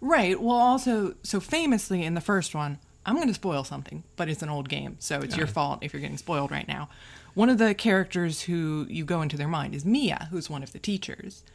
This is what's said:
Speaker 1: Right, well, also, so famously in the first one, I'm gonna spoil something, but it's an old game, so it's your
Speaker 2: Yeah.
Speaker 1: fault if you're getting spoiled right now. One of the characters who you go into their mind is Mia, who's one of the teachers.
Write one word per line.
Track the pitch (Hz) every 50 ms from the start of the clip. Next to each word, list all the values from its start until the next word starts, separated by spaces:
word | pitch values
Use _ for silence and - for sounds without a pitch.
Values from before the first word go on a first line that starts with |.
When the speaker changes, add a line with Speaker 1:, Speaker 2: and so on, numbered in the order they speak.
| 247
Speaker 1:
Right, | 277 330 277 202 180 190 -
well, | 226 233 240 240
also, | 240 247 254 262 262 254 226 214 202 180 - - -
so | - - 190
famously | - - 302 330 330 285 240 208 - - 190 180 165
in | 160 170
the | 170
first | - - 202 190 156 - -
one, | 151 147 143 143 - _ _ _ - -
I'm | - 240
gonna | 330 320 240 185
spoil | - - 185 151 139 127
something, | - 143 135 135 - - 156 - _ -
but | - 170 156
it's | 151 - 160
an | 151
old | 147 143 135 135
game, | 143 143 139 139 - -
so | - - 151 139
it's | 139 127 - 160
your | 156
Speaker 2:
Yeah. | 147 -
Speaker 1:
fault | 160 147 139 143 -
if | - 151 -
you're | 139 143
getting | 143 143 139
spoiled | - - 165 143 143 -
right | 147 - - -
now. | 143 139 147 - - - - - - - - - -
One | 190 220 254
of | 254
the | 208 226 214 202
characters | - - 233 190 190 180 - - 180 175 165 151 - -
who | 175 175 170 160 156 151 151 147 -
you | - 165 156
go | 143 175 165 156
into | 143 147 143
their | 143 156
mind | 170 151 139 139 -
is | 139 147
Mia, | 196 240 294 277 180 - - - 156
who's | 180 170 151 -
one | 151 139 135
of | - -
the | -
teachers. | - 208 202 190 - - - - - 196 - - - - -